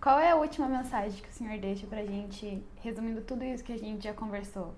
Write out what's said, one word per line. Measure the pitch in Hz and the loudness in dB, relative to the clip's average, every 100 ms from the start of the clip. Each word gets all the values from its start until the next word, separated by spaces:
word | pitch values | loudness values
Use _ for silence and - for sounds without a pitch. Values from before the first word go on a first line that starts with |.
Qual | 277 277 | 8 8
é | 330 | 10
a | 330 | 8
última | 302 - 269 | 4 0 0
mensagem | 262 254 233 208 196 | 0 0 0 -2 -4
que | - | -10
o | |
senhor | - 226 214 | -8 -6 -4
deixa | 196 196 202 | -2 -4 -4
pra | 220 | -6
gente, | 208 202 202 196 208 196 - - | -4 -4 -6 -8 -6 -8 -8 -10
resumindo | 233 220 226 226 | -6 -4 -4 -4
tudo | 220 254 | -4 -4
isso | 254 240 | -4 -4
que | - | -6
a | 226 | -6
gente | 214 208 | -6 -6
já | 208 | -6
conversou, | 208 220 202 196 196 170 | -6 -4 -4 -6 -6 -8